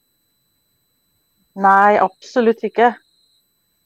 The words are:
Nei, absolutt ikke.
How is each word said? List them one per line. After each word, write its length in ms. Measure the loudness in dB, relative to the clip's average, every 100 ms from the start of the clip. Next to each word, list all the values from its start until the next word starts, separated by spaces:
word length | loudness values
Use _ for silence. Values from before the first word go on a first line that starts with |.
| _ _ _ _ _ _ _ _ _ _ _ _ _ _ _
Nei, 420 | -4 0 2 2 0
absolutt 640 | -2 -6 -10 -4 -2 -4
ikke. 320 | -6 -2 -2 -2 _ _ _ _ _ _ _ _